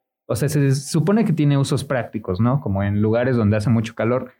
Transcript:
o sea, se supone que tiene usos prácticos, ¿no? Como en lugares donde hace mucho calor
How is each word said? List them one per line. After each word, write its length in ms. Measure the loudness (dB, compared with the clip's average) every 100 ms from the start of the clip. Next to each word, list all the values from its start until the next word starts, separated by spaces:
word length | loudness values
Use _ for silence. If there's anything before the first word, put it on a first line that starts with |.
| _ _ -6
o 100 | -2
sea, 120 | 0
se 260 | 2 2
supone 500 | 0 -2 -2 2 2
que 80 | 2
tiene 260 | 2 2 2
usos 260 | 0 -2
prácticos, 560 | -2 -4 -4 -8 -4 0
¿no? 200 | 0 0
Como 220 | -2 -2
en 180 | 0 0
lugares 340 | 2 0 0 2
donde 200 | 2 2
hace 140 | 2
mucho 240 | 0 0
calor 380 | -4 -2 -2 -6